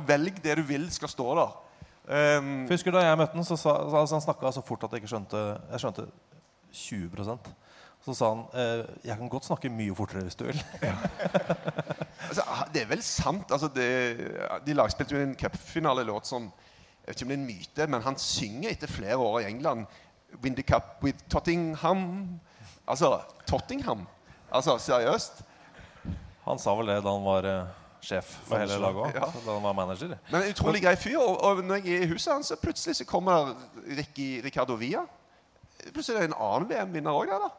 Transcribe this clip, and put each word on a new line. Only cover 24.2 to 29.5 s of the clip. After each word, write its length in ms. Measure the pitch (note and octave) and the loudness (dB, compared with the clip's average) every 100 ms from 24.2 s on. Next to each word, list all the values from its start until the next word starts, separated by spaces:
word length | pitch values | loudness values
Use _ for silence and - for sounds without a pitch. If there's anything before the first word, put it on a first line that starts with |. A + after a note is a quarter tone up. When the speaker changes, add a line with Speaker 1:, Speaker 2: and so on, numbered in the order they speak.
| - - - | -20 -20 -2
Speaker 1:
Altså, 260 | B2+ D3+ A#2 | 2 4 2
seriøst. 600 | - B2 A#2 A3 - - - - - - - - F2 F2 - - | 4 4 4 2 -2 -12 -20 -20 -20 -20 -20 -14 -10 -10 -10 -8
Speaker 2:
Han 160 | - C3+ | -4 -2
sa 140 | A2 G#2 | 0 2
vel 120 | G#2+ | 2
det 60 | G2+ | 0
da 80 | G2+ | 2
han 120 | G2+ | 0
var, 240 | G2 F#2+ F#2+ | 2 2 2
eh, 220 | F#2+ F2+ - - - | -2 -4 -12 -20 -16
sjef 240 | - F#2 - - - | -4 -4 -4 -10 -4
for 120 | A2 | -2
hele 160 | G2+ G2+ | 0 0
Speaker 1:
Manager. 60 | |
Speaker 2:
laget 400 | F#2+ F#2+ C#3 B2+ | 0 0 -2 -2
også, 160 | D3 B2 | -4 -4
Speaker 1:
Ja. 60 | |
Speaker 2:
da 80 | A2+ | -4